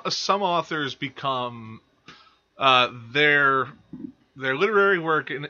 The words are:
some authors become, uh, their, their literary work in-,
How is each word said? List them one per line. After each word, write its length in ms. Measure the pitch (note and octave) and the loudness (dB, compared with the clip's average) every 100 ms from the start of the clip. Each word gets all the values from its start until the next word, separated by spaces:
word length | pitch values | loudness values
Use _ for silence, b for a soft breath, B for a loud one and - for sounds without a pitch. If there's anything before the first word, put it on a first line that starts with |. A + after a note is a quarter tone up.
| - | -4
some 320 | - - G3 | -4 -2 0
authors 540 | F#3+ E3+ D#3 D#3 C#3 - | 0 -2 -2 -4 -6 -6
become, 840 | C3+ - C#3 B2+ B2 A#2+ A2 G#2+ _ _ - b b b _ - | -10 -6 -4 -4 -6 -10 -16 -18 _ _ -20 b b b _ -2
uh, 320 | C3+ B2+ A#2+ A#2+ A2+ | 4 4 2 -2 -6
their, 560 | C#3 D3 C#3+ C#3 C3+ C3 - _ - - - _ C3+ | 2 4 4 4 2 0 -8 _ -18 -18 -20 _ -8
their 200 | C3 C3+ | -4 0
literary 440 | G#3 G3+ G3 F#3 | 2 4 4 2
work 300 | D#3+ D#3 C3 | 0 -2 -2
in-, 160 | C#3 D3 | -8 -10